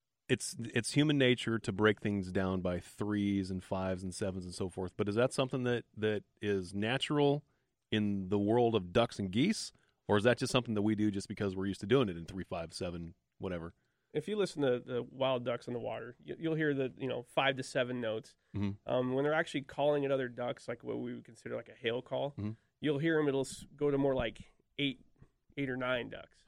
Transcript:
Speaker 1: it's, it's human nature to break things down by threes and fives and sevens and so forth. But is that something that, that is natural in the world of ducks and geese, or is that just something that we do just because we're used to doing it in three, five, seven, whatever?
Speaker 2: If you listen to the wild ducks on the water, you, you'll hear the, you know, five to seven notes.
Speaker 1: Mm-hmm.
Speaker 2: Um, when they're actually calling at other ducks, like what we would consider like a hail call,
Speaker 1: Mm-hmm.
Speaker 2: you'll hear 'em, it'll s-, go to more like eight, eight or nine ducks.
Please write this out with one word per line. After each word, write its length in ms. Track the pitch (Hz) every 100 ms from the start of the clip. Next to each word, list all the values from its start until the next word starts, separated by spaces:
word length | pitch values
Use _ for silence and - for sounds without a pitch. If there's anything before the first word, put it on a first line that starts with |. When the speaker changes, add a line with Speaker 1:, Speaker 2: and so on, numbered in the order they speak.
| _ _ -
Speaker 1:
it's, 280 | 127 - - 113
it's 200 | 117 -
human 240 | 143 151 147
nature 420 | 127 123 - 113
to 120 | -
break 260 | 98 107 104
things 300 | 110 101 92
down 300 | 92 95 95
by 180 | 90 90
threes 720 | - - 104 104 101 98 95
and 100 | 92
fives 380 | - 95 95 92
and 120 | 95
sevens 320 | 90 101 95 90
and 80 |
so 160 | 85 95
forth. 240 | - 92 -
But 100 | 104
is 60 | 101
that 180 | 131
something 300 | - 131 135 123
that, 180 | 120 - -
that 260 | 107 104 - _
is 320 | 104 98 90
natural 720 | 98 107 131 - 147 143 147 - _ _ _ _
in 380 | 110 104 101 92
the 100 | 104
world 340 | 101 120 117 110
of 160 | 90
ducks 260 | 98 120 -
and 100 | 98
geese, 420 | 101 175 220 - - _ _ -
or 100 | 104
is 60 |
that 140 | 110 120
just 120 | 127
something 220 | 131 123
that 80 | 104
we 140 | 104 104
do 160 | 107
just 160 | 98 -
because 280 | 101 101 95
we're 120 | 98
used 140 | 92
to 40 | 98
doing 240 | 131 110
it 80 | 85
in 80 | 82
three, 200 | 92 87
five, 280 | 90 85
seven, 400 | - 90 87 82 - _ -
whatever? 340 | 95 87 82 - _ _ _
Speaker 2:
If 140 | - 147
you 80 | 214
listen 260 | 185 -
to 160 | 139 123
the 260 | - 123 123
wild 360 | 131 131 127 123
ducks 220 | 120 -
on 60 |
the 60 | 120
water, 360 | 113 113 120 -
you, 120 | - -
you'll 160 | 160 156
hear 180 | 156
the, 180 | 139 127 -
you 100 | 131
know, 180 | 123 120 -
five 200 | 135 127
to 60 |
seven 380 | 127 143 123 123
notes. 340 | 113 110 - _ _ 101
Speaker 1:
Mm-hmm. 340 | 101 101 -
Speaker 2:
Um, 220 | 127 127
when 100 | 131
they're 100 | 143
actually 280 | 156 170 147
calling 420 | 131 - 143 147 139
at 60 |
other 160 | 135 123
ducks, 400 | 120 123 127 -
like 160 | 120
what 160 | 123 117
we 140 | 123
would 100 | 120
consider 320 | - 113 120 117
like 140 | 117
a 120 | 110
hail 200 | 117 120
call, 320 | - 131 139 -
Speaker 1:
Mm-hmm. 120 | 104 110 _ _
Speaker 2:
you'll 160 | 139 143
hear 200 | 165 156
'em, 80 | 147
it'll 120 | 135
s-, 240 | 131 - - -
go 140 | 147
to 60 | 139
more 180 | 139 131
like 240 | 113 - - _ _ -
eight, 200 | 139 - - _ - _ _ -
eight 120 | 135
or 80 | 127
nine 320 | 127 123 113
ducks. 280 | - - _